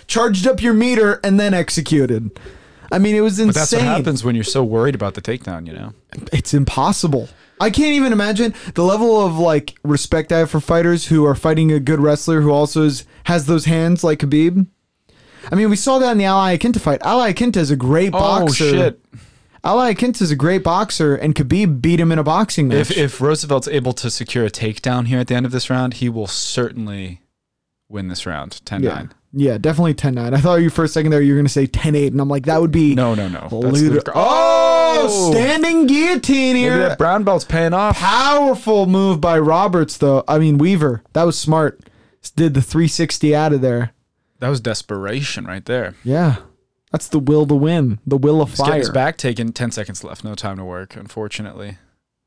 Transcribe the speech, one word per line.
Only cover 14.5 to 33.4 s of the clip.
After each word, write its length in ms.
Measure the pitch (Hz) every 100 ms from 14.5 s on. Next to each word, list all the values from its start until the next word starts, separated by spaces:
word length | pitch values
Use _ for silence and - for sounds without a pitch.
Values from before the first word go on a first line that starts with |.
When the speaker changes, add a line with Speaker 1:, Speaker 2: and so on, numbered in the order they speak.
| 185 185 _ _ _ _ _ _ - -
Speaker 1:
I 40 | 185
mean, 140 | 214
we 60 | 202
saw 220 | 269 262
that 140 | 254
in 60 | 214
the 60 | 190
Al 120 | 196
Iaquinta 400 | 190 175 240 226
fight. 220 | 156 139
Al 160 | 160 240
Iaquinta 360 | 226 170 240 202
is 140 | 139
a 40 | 143
great 340 | 127 156 190
Speaker 2:
Oh, 40 | 180 202 196
Speaker 1:
boxer. 260 | 160 135 147
Speaker 2:
shit. 300 | 139 156 - _ - - _ _ _
Speaker 1:
Al 140 | 170 226
Iaquinta 440 | 247 196 247 -
is 80 | 175
a 60 | 139
great 260 | 156 190
boxer, 540 | 170 180 - - 151 139
and 180 | 151
Khabib 460 | - 131 175 196 135
beat 180 | 160 170
him 140 | 165
in 60 | 160
a 40 |
boxing 440 | 151 170 214 - 135
match. 220 | 143 -
Speaker 2:
If, 40 | 170
if 240 | 143 -
Roosevelt's 460 | 139 156 147 131 -
able 280 | 147 127
to 140 | 120 120
secure 340 | - 117 123
a 60 | 107
takedown 560 | - 110 104 127 127 120
here 100 | 127
at 80 | 123
the 80 |
end 120 | 123 127
of 60 |
this 160 | 127 -
round, 240 | 127 127
he 140 | 113 123
will 200 | 113 101
certainly 960 | - - - 120 120 107 98 92 90 _ _ _ _ _ _ _
win 180 | 104 92
this 160 | 85
round, 360 | 90 78 71 -
ten 180 | - 98
nine. 260 | 113 73 -
Speaker 1:
Yeah. 60 | _ _ 139
Yeah, 220 | 139 107
definitely 360 | 151 151 170
ten 200 | 139 143
nine. 180 | 123 117
I 60 | 139
thought 220 | 170 175
you 80 | 170
for 140 | -
a 40 | 156
second 220 | 160 156
there 100 | 147
you 120 | 143
were 60 | 143
gonna 80 | 143
say 180 | 143 135
ten 300 | - 156 147
eight, 160 | 139
and 80 | 139
I'm 80 | 139
like, 160 | 139
that 160 | 135 160
would 100 | 165
be 240 | 160 147
Speaker 2:
No, 220 | 131 120 107
no, 100 | 95
no. 140 | 87